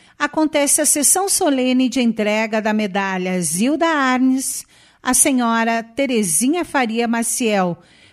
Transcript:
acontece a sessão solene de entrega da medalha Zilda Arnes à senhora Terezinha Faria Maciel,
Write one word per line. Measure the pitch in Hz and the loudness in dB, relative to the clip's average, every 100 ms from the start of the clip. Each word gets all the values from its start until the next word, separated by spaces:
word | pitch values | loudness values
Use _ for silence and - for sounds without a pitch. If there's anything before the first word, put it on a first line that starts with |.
| - - | -20 -6
acontece | 294 311 311 294 285 - | -4 0 0 2 2 2
a | 285 | 2
sessão | 302 285 370 392 | 2 2 0 0
solene | - 339 262 254 254 262 | 0 0 2 2 2 2
de | 262 | 2
entrega | 233 220 208 214 220 220 | 0 0 -2 -2 -2 -2
da | 214 | 0
medalha | 214 208 196 196 185 185 185 | -2 -2 -2 -2 -2 -2 -2
Zilda | 160 170 247 302 330 | -2 0 0 2 2
Arnes | 294 262 254 262 262 - - - - - _ | 2 2 2 2 0 -4 -8 -14 -20 -20 _
à | - | -2
senhora | 262 311 254 233 226 226 226 | 2 2 2 0 0 0 -2
Terezinha | 226 - 277 233 190 151 254 349 | -4 -4 0 0 0 0 0 0
Faria | 302 285 233 226 233 | -2 -2 -2 0 -2
Maciel, | 233 226 - 226 202 180 165 - - - | -2 -2 -2 0 2 0 -4 -12 -20 -20